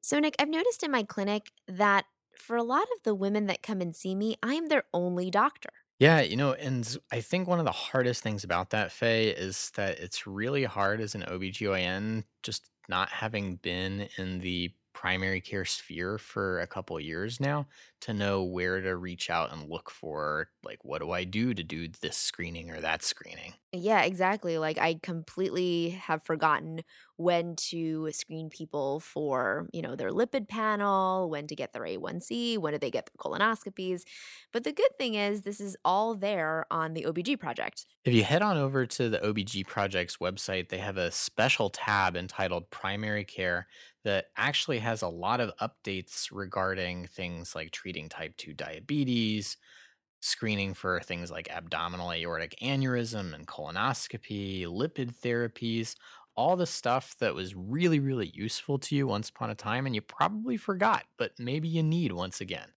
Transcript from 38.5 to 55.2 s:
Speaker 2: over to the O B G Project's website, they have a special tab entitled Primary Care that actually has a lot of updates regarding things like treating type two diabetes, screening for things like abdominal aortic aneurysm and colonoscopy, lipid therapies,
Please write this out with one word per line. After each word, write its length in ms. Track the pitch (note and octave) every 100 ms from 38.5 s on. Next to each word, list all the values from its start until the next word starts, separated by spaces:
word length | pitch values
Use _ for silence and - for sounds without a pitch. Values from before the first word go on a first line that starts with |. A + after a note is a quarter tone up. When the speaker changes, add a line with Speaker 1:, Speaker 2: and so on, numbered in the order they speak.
| E3+
Speaker 2:
over 280 | C3+ C3+ A#2+
to 240 | - A#2+
the 120 | G#2+
O 120 | G#2
B 100 | G#2+
G 200 | G2+ G2
Project's 540 | F#2+ - G2 F#2+ F2 -
website, 520 | F2+ F#2+ - F#2+ F2+
they 80 | F#2
have 200 | G2+ F#2+
a 140 | F2
special 580 | - - - A#2+ C#3+ G#2
tab 460 | - - G2+ F#2+ F2
entitled 540 | F2+ - F#2+ F2+ E2+
Primary 540 | - F#2+ G2+ G#2+ G#2
Care 440 | G2 - F#2 F2 F2+ - - _
that 220 | G#2+ G2 - -
actually 440 | B2 C#3 - B2
has 220 | A2+ A2
a 60 | F2+
lot 320 | A2 F#2 B2
of 160 | A2+ -
updates 680 | A2 _ - G2 F2+ - -
regarding 760 | G2+ F#2+ G2 F#2+ F#2+ F2+ F2+ E2+
things 480 | - F2+ E2+ E2+ -
like 160 | D#2+
treating 380 | - F#2+ E2 D#2
type 260 | - D#2+ -
two 180 | -
diabetes, 1000 | D2 C#2+ D#2+ - D3 C3 A#2+ A2 G#2+ G2 - _ - - _ _ _
screening 540 | - - A2 G#2 G2
for 260 | F#2 F#2+ F2
things 320 | - F2 F2
like 180 | E2 -
abdominal 600 | E2+ E2 D#2+ E2+ F2+ F2
aortic 420 | E2+ E2+ E2 E2 -
aneurysm 720 | B2 C#3 C3 B2 A#2 A2+ F#2
and 140 | D2+ D#2
colonoscopy, 1160 | - D2+ F2+ A#2+ B2+ - A#2 - G#2 G2 F#2+ F2
lipid 500 | F2 D3+ - B2
therapies, 800 | A#2+